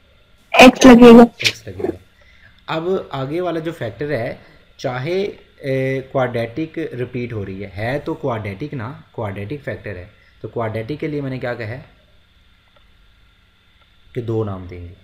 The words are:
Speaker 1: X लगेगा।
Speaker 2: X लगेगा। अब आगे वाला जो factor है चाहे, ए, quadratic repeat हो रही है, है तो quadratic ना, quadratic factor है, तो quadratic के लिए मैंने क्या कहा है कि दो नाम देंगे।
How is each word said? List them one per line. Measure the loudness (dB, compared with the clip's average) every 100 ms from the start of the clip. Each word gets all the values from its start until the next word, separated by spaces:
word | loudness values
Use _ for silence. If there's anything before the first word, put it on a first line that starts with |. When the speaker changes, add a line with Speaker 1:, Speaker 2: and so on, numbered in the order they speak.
| -20 -20 -20 -20 0
Speaker 1:
X | 8 8 10 8
लगेगा। | 12 12 12
Speaker 2:
X | 10 4 -6 -6 -12
लगेगा। | -8 -8 -8 -18 -20 -20 -20 -20 -20 -8
अब | -6 -4 -4 -6
आगे | -8 -6 -4
वाला | -4 -6
जो | -8
factor | -8 -10 -8 -6
है | -4 -6 -10 -18 -20 -20 -10
चाहे, | -8 -6 -4 -4
ए, | -4 -10 -20 -12 -6 -4 -2 -4 -4
quadratic | -4 -2 -4 -6 -8 -10 -8
repeat | -10 -8 -8 -8 -8
हो | -8
रही | -10 -12
है, | -14
है | -8 -6 -6
तो | -8 -8
quadratic | -6 -6 -8 -10 -10
ना, | -10 -12 -14 -16
quadratic | -10 -10 -10 -10 -10
factor | -10 -12 -12 -14
है, | -16 -20 -20 -18
तो | -12
quadratic | -8 -6 -6 -8 -8
के | -8
लिए | -6
मैंने | -8 -8
क्या | -8
कहा | -8 -10
है | -12 -16 -20 _ -20 _ _ -20 _ _ -20 -20 -20 -20 -20 -20 _ _ _ _ _ -20 -20 -14
कि | -10
दो | -6 -4
नाम | -6 -8 -14
देंगे। | -16 -18 -20